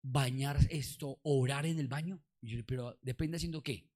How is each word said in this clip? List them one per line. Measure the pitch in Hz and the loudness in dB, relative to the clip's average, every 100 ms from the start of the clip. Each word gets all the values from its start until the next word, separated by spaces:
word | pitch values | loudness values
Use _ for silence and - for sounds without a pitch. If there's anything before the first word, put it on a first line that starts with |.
bañar | 135 131 127 131 143 139 - | 0 0 2 0 0 6 6
esto, | 160 131 - 143 131 | 6 -6 -6 -8 -6
orar | 156 139 127 139 156 | 2 4 4 2 0
en | 160 | 0
el | 139 | 0
baño?". | 139 165 190 _ _ | -2 -4 -8 _ _
Y | 117 | -8
yo, | 120 110 | -8 -4
"Pero | 127 120 - | -4 -4 -8
depende | 127 123 156 165 | -8 -2 -2 -2
haciendo | 170 160 | -4 -6
qué". | - 104 - | -4 -6 -6